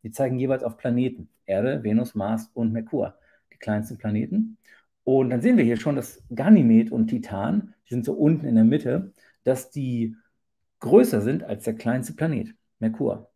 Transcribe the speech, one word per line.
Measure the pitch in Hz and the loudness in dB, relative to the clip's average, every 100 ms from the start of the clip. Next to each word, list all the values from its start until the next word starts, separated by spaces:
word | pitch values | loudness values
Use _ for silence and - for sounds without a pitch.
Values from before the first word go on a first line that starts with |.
Die | 117 | -14
zeigen | 113 135 127 | -6 -4 -2
jeweils | 127 131 | -2 -4
auf | 117 113 | -6 -8
Planeten. | 123 120 127 - - _ | -4 -2 -2 -6 -20 _
Erde, | - 95 123 143 | -6 -2 -2 -2
Venus, | 104 110 123 | 0 0 -2
Mars | 107 98 113 - | -6 -4 -4 -6
und | - 113 | -4 -4
Merkur, | 113 113 - - _ _ _ _ | -4 -6 -4 -6 _ _ _ _
die | _ | _
kleinsten | - 107 110 113 | -4 -4 -4 -8
Planeten. | 110 104 - 196 226 - _ _ _ _ | -4 -4 -2 -2 -2 -8 _ _ _ _
Und | - 131 131 | 0 2 2
dann | 123 | 0
sehen | 226 240 | 2 4
wir | |
hier | 117 113 | 4 0
schon, | - 135 | -2 -4
dass | - - - | -6 -16 -14
Ganymed | - 156 214 120 113 113 | -4 6 8 8 6 4
und | 120 110 | -2 -2
Titan, | 120 - 98 110 202 - _ _ | -2 -6 -6 -2 -2 -4 _ _
die | |
sind | 120 117 | -6 -4
so | |
unten | 147 151 160 143 | 0 2 2 2
in | |
der | 113 | 4
Mitte, | 113 147 123 147 190 _ _ _ | 4 4 -2 -4 -6 _ _ _
dass | - 127 - | -2 -2 -4
die | 143 131 123 113 110 _ _ _ _ _ _ | -8 -4 -4 -4 -8 _ _ _ _ _ _
größer | 113 196 254 110 | 6 6 6 0
sind | 107 156 | 0 -4
als | - 101 | -6 -8
der | - | -6
kleinste | 113 117 127 123 | -4 -4 -4 -6
Planet, | - 165 135 - - _ _ | -6 -4 -4 -8 -14 _ _
Merkur. | 113 110 123 - - | -6 -2 -4 -4 -12